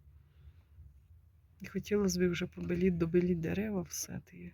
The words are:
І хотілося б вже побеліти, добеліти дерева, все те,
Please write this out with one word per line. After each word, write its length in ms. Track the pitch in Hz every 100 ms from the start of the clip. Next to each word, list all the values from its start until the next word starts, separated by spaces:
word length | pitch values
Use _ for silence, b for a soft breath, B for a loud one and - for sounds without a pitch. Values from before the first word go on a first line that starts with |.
| - - b b b b b b - - - - - _ _ -
І 60 | 190
хотілося 540 | 190 - 208 196 175
б 80 | 180
вже 180 | 170 180
побеліти, 440 | - 175 175 185 170
добеліти 440 | 170 180 180 175
дерева, 420 | 170 175 220 202
все 380 | 165 - - -
те, 120 | - 175 175